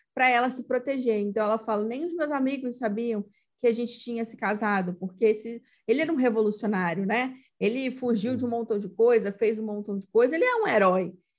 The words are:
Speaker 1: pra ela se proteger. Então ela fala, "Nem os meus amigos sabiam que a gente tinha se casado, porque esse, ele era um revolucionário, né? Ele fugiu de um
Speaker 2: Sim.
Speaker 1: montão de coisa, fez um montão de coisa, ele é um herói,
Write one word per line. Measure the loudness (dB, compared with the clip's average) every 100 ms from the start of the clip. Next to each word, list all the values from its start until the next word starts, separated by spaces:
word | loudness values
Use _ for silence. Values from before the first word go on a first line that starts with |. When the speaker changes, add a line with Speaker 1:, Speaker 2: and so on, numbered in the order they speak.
| _
Speaker 1:
pra | 0 2
ela | 4 2
se | 0
proteger. | 0 0 0 -2 0 0
Então | 0 0
ela | 0 0
fala, | 0 -2
"Nem | -2 -4
os | -6
meus | -4 -2
amigos | 0 -2 -2 -6 -4
sabiam | -4 -2 -2 -4 -6 _ _ _
que | 0
a |
gente | 0 -2 -6
tinha | -8 -6
se | -6 -4
casado, | -4 -2 0 0 -2
porque | -4 -10 0 2
esse, | 2 -4 -12 -16 _ -2
ele | 0
era | 2
um | 2
revolucionário, | 2 2 0 0 -2 0 0 -2 -2
né? | 0 -2 -6 _ -4
Ele | -2 0 -4
fugiu | -4 -2 0 0 -2
de |
um | -2
Speaker 2:
Sim. |
Speaker 1:
montão | -4 -2 -4
de | -4
coisa, | 2 4 4 2
fez | 0 0 0
um |
montão | -4 -6 -6 -8
de | 0
coisa, | 2 4
ele | 4
é | 0 2
um | 2
herói, | 4 4 4 0 -8 _